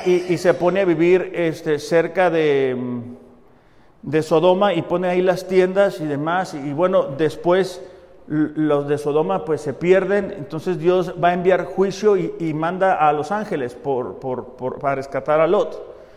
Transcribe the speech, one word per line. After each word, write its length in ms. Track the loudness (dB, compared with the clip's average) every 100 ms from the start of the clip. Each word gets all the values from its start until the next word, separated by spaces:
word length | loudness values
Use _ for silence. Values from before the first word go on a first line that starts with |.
y, 220 | 2 0 2
y 120 | 0
se 160 | 2 2
pone 260 | 2 2
a 40 | 2
vivir, 480 | 2 4 4 2 -2
este, 420 | -2 -2 -2 -2
cerca 540 | 2 2 2 2 2
de, 440 | 4 2 2 2 -2
mm, 260 | -4 -8 -10 -16 -20 -20 _ _ _ _ _ _
de 220 | -4 -2
Sodoma 500 | 2 4 4 4 2
y 80 | 0
pone 260 | -2 -2 0
ahí 140 | 0
las 260 | 2 0 0
tiendas 520 | 2 2 4 0 0
y 60 | -6
demás? 480 | -4 -2 -2 -4 -8
Y, 140 | -8
y 40 |
bueno, 300 | -2 2 2 0 0
después 640 | -2 0 2 2 2 -4 -18 -20 -20 -20 -6
l-, 260 | -2 -2 0
los 320 | 0 0 0
de 100 | -2
Sodoma, 480 | 0 0 0 -2 -2
pues, 160 | -4
se 140 | -4 -2
pierden. 580 | 4 4 4 0 -2 -8
Entonces 440 | -10 -8 -4 -2
Dios 340 | 2 2 0 0
va 40 | 0
a 60 |
enviar 320 | 2 2 2 0
juicio 520 | 0 0 2 2 2
y, 160 | 0 -4
y 160 | -4 -2
manda 400 | -2 0 2 4
a 180 | 4
los 180 | 2 0
ángeles 440 | -4 -4 -4 -6 -6
por, 400 | -4 -2 -4 -8
por, 400 | -8 -6 -8 -8
por, 240 | -8 -4
para 160 | -4 -4
rescatar 440 | -4 -6 0 2
a 40 | 4
Lot. 480 | 2 0 -4 -16 -18 -20